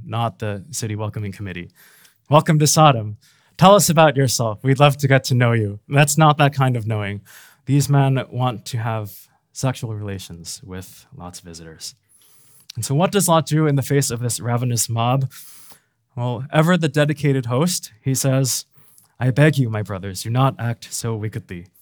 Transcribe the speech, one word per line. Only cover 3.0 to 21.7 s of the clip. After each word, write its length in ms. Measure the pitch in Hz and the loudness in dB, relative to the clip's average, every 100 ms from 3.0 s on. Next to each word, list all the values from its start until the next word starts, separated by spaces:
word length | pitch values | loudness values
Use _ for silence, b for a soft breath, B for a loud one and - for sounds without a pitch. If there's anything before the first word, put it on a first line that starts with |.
| 107 104 b b b - | -4 -12 b b b 4
Tell 160 | 180 | 8
us 160 | 202 - | 8 6
about 260 | 160 156 139 | 4 4 4
yourself. 480 | 131 - 117 101 | 0 0 -4 -2
We'd 140 | 131 131 | 0 4
love 180 | 147 143 | 4 4
to 100 | 139 | 2
get 160 | 135 | 2
to 100 | - | 2
know 200 | 123 123 | 2 2
you." 260 | 117 104 104 - | 2 -2 -6 0
That's 320 | 143 147 147 | 2 4 6
not 180 | 156 147 | 4 6
that 160 | 143 | 2
kind 240 | 143 131 120 | 2 0 -2
of 80 | 107 | -4
knowing. 360 | 107 101 101 B B B B - | -4 -6 -8 B B B B -2
These 240 | 143 127 | 0 2
men 340 | 143 135 131 - | 2 2 0 -4
want 340 | 123 127 107 - | -4 -4 -4 -8
to 100 | 120 | -6
have 500 | 117 110 104 - - _ _ | -4 -6 -8 -14 -20 _ _
sexual 440 | - - 151 113 107 | -6 -6 -6 -8 -8
relations 680 | 104 95 - 85 85 - | -8 -10 -12 -16 -16 -16
with 440 | 92 92 92 - _ 87 | -14 -16 -16 -20 _ -18
Lot's 240 | 87 87 | -16 -16
visitors. 560 | 90 82 80 78 - - b b b b b b - - | -18 -18 -20 -18 -18 -18 b b b b b b -16 -10
And 100 | - | -4
so 80 | |
what 180 | 139 190 | -2 0
does 160 | 202 175 | 0 2
Lot 200 | 165 147 | 2 2
do 180 | 151 156 | 0 2
in 100 | 139 | 0
the 60 | |
face 300 | - 143 127 | 0 0 0
of 80 | 117 | -4
this 200 | 120 - | -6 -6
ravenous 480 | 113 120 127 117 - | -4 -2 -2 -2 -2
mob? 440 | 113 117 135 135 B B B B B B B _ 123 | -2 0 0 -2 B B B B B B B _ -8
Well, 300 | 123 117 135 | -6 -6 -2
ever 260 | 156 160 180 | 2 4 2
the 100 | 160 | 2
dedicated 600 | 147 147 151 143 135 117 | 0 0 0 0 0 0
host, 440 | 123 175 180 - _ | 0 0 -4 -10 _
he 100 | 139 | -4
says, 520 | 131 139 131 131 - - b b b b - | -2 0 0 0 -4 -8 b b b b -4
"I 120 | 123 | 0
beg 260 | 127 156 143 | 4 4 4
you, 100 | 120 | 0
my 100 | 107 | -2
brothers, 400 | 101 95 98 92 | -6 -8 -8 -8
do 80 | 113 | -4
not 300 | 123 135 - | 0 0 0
act 340 | 117 113 - | -6 -6 -10
so 220 | - 117 110 | -10 -8 -6
wickedly. 500 | 107 107 - 90 90 | -8 -10 -12 -14 -16